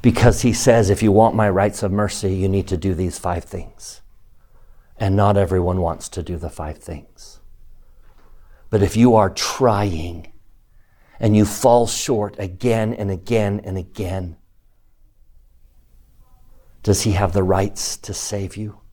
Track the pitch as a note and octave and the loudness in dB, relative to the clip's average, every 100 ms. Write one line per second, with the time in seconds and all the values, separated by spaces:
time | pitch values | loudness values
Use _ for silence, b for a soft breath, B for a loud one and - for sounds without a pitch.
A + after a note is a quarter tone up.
0 | A#2+ - A#2 - B2 G#2+ - A#2 G2 G2 | 0 4 4 4 2 2 4 4 4 2
1 | A2 G2+ A2+ G#2+ G#2+ F#2+ G2+ - G2+ G2+ | 4 4 4 4 2 2 0 -2 -4 -2
2 | G#2 - G2 F#2+ F#2+ G2 F#2 E2+ F#2+ E2+ | -2 -4 -4 -2 0 0 -2 -4 -2 -2
3 | F2+ - F2+ F2 - F2+ E2 - - - | -4 -4 -6 -6 -8 -12 -14 -16 -20 -20
4 | - - - - - - - - - - | -20 -20 -20 -20 -20 -20 -20 -20 -20 -6
5 | G2+ G2 G2+ G2+ F#2 F#2 F2 F#2 E2+ D#2+ | 0 2 4 4 2 0 0 0 -2 -6
6 | - - E2 F2 D#2+ - D2+ - - C#3+ | -10 -10 -8 -8 -10 -10 -12 -12 -14 -14
7 | - - - - - - - - - - | -16 -20 -20 -20 -20 -20 -20 -20 -20 -20
8 | - - - - - - - G#2 G2 A2 | -20 -20 -20 -20 -20 -20 -4 0 2 4
9 | B2 A2 G2 - - - B2+ G2+ G2+ E2 | 6 6 4 0 -6 0 2 2 0 -4
10 | E2 E2+ - - - - _ b b b | -6 -10 -14 -20 -20 -20 _ b b b
11 | b b A2 G#2 G#2 - B2 A#2+ A#2 - | b b 2 4 2 2 4 4 4 -2
12 | - A2+ G#2 - G2 F#2 A#2+ A2+ A2 - | -2 -2 -4 -6 -12 -4 -2 0 -2 -4
13 | G2 F#2 - A#2 G2+ G2+ - F#2+ F#2 - | -6 -6 -2 -2 0 -2 -6 -8 -8 -8
14 | F2+ F#2+ F2+ E2 _ _ _ _ _ _ | -6 -6 -8 -12 _ _ _ _ _ _
15 | _ _ - - _ _ - _ _ - | _ _ -20 -20 _ _ -20 _ _ -20
16 | _ _ _ - - - - - - F#2+ | _ _ _ -20 -20 -20 -20 -6 0 0
17 | A2 F#2 G2 F#2+ F#2 F#2 G#2 - - - | 2 0 0 2 2 2 0 -4 -8 -10
18 | - G2 - G#2 F#2+ G2+ G#2+ G2 - | -10 -10 -8 -8 -8 -10 -12 -14 -20